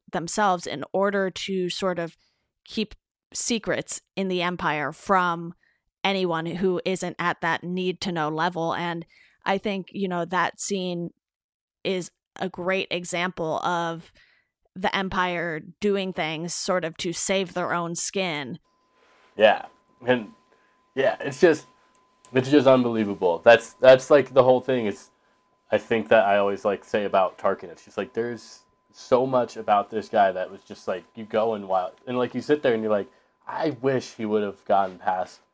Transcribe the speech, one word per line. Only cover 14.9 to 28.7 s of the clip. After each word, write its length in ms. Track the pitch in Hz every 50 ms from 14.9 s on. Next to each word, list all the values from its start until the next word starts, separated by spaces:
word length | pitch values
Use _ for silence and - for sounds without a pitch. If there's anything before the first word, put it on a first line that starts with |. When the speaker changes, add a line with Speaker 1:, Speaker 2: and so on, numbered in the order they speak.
| -
Speaker 1:
Empire 680 | 196 190 190 - 196 180 180 175 170 165 175 160 160 - - 170 _
doing 320 | - 208 196 196 190 190 180
things 420 | - 165 156 160 151 170 175 -
sort 300 | - - - 190 185 175
of 120 | 160 165
to 160 | - - 185 165
save 400 | - - - 196 190 196 175 -
their 220 | 180 175 123 131
own 200 | 175 170 170 170
skin. 640 | 170 - - - 202 190 180 156 147 143 120 170 160 - _ _ _ _ _ _ _ _ _ _ _ _ _ _
Speaker 2:
Yeah. 300 | - 104 107 95 - - - - _ _ _ _ _ 120
And 260 | 120 127 123 107 101 - _ _ _ _ _ _ _ _ _ _ _ _
yeah, 220 | 131 131 123 - -
it's 200 | - 139 135 -
just, 260 | - 170 151 151 - - _ _ _ _ _ _ _ _ _ _ _ - -
it's 160 | 131 123 131
just 180 | 143 147 123
unbelievable. 720 | 135 131 127 123 120 117 110 110 101 101 92 95 90 82 82
That's, 320 | - 117 117 113 - - -
that's, 340 | - - 127 131 127 - -
like, 240 | 156 143 135 - 135
the 120 | 135 123
whole 160 | 127 127 123
thing 260 | 123 - 131 123 113
is, 240 | 101 95 - - - _ _ _ _ _ _ _ _ _ _ _ _ -
I 60 | 104
think 300 | - - 120 113 107 110
that 180 | 117 110 98
I 120 | 101 101 101
always, 260 | 101 101 98 95 -
like, 200 | 107 98 90 -
say 200 | - - 107 101
about 340 | 98 87 98 95 87 - -
Tarkin. 260 | - 101 98 - -
It's 200 | 90 80 - -
just, 140 | - - -
like, 140 | 101 92 -
there's 480 | 113 113 120 120 110 - - - - _ _